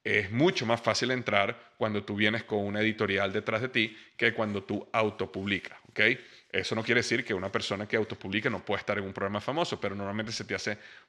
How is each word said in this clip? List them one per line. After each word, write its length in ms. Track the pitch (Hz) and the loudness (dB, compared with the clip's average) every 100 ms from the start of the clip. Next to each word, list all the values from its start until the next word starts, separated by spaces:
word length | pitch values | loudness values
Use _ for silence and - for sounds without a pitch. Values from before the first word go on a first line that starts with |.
es 280 | - 104 101 | 0 0 2
mucho 340 | 110 170 185 113 | 4 4 4 0
más 160 | 117 | 2
fácil 300 | - 107 120 | 2 2 0
entrar 640 | 127 113 104 101 120 - _ | -2 2 2 2 -2 -14 _
cuando 260 | 110 104 | -2 0
tú 120 | 98 104 | -2 2
vienes 280 | 107 113 | 4 2
con 160 | - 107 | 0 -2
una 200 | 101 104 | 0 0
editorial 540 | 107 110 104 95 98 | 0 2 0 2 2
detrás 280 | 101 104 110 | 0 0 -2
de 60 | 127 | 0
ti 300 | 123 110 - - - | 0 0 -2 -20 0
que 180 | 117 | 0
cuando 300 | 113 110 101 | 2 -2 -2
tú 240 | - 101 - | -2 -4 -2
autopublicas, 840 | 113 110 104 98 95 98 95 - - - | 2 2 0 -6 -4 -2 -2 -2 -18 -14
¿ok? 100 | - 107 135 - - _ | 2 2 2 -6 -20 _
Eso 260 | - 95 123 | -4 -2 -2
no 80 | |
quiere 180 | 110 123 | 2 2
decir 240 | 110 113 - | 4 -2 0
que 80 | |
una 180 | 101 95 | -4 -2
persona 380 | 110 - 98 104 | -4 -2 -4 0
que 80 | 113 | 0
autopublica 520 | 104 104 95 98 107 | 0 -4 -2 -2 0
no 140 | 95 | -4
pueda 160 | - 98 | -2 -2
estar 180 | - 101 | 0 -2
en 60 | |
un 80 | 95 | -2
programa 300 | 95 98 104 | -2 -2 -2
famoso, 400 | - 147 170 104 | -2 -2 -2 -2
pero 140 | 104 98 | -4 -4
normalmente 360 | 98 104 107 | -4 -4 -4
se 140 | 110 101 | -6 -4
te 100 | 95 | -4
hace 220 | - 104 - - | -4 -6 -10 -20